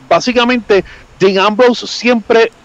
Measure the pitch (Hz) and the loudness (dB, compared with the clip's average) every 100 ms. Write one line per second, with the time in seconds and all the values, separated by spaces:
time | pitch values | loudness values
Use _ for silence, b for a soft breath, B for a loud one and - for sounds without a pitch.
0 | - 170 247 240 240 247 - 196 B B | -2 -2 0 -2 0 -2 0 -2 B B
1 | B - 190 190 196 214 247 240 202 - | B -2 0 2 0 2 2 0 -8 -6
2 | 233 240 - 226 226 - | -2 -2 0 0 0 -4